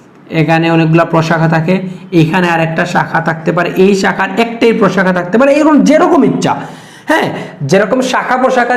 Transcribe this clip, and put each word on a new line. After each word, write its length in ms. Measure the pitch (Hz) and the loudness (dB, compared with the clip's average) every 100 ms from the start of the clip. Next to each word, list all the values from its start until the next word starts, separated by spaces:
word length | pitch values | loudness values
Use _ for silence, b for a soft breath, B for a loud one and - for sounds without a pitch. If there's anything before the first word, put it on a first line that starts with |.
| - - - 160 | -20 -20 -6 -2
এখানে 240 | 156 160 165 165 | 0 0 2 2
অনেকগুলা 300 | 160 165 170 | 2 2 2
প্রশাখা 340 | 165 160 170 165 160 | 0 0 0 0 0
থাকে, 200 | 165 190 190 B B 170 | 0 -2 -4 B B 0
এখানে 260 | 156 185 175 | 2 0 0
আর 80 | 165 160 | 0 -2
একটা 160 | 165 - | -4 -4
শাখা 260 | - - 170 160 | -4 -2 -4 -4
থাকতে 240 | 160 - 175 | -4 -4 -2
পারে, 140 | 170 - 190 | -2 2 2
এই 60 | 196 | 2
শাখার 280 | 196 190 190 190 | 0 -2 -4 -2
একটাই 300 | 233 - 233 226 | -4 0 0 2
প্রশাখা 320 | 190 196 185 | 0 0 0
থাকতে 220 | 180 175 226 | 0 -2 0
পারে, 120 | 277 302 | 2 2
এরকম 180 | 311 294 - | 4 4 4
যেরকম 320 | 311 349 330 208 | 4 2 2 2
ইচ্ছা, 240 | - 139 - B B B B B | 0 -2 -4 B B B B B
হ্যাঁ, 180 | 320 160 - B B 135 | -2 -2 -8 B B 0
যেরকম 300 | 190 214 262 254 | 0 2 0 0
শাখা 240 | 226 - 254 | -2 -2 0
প্রশাখা 320 | 262 254 240 | 0 0 0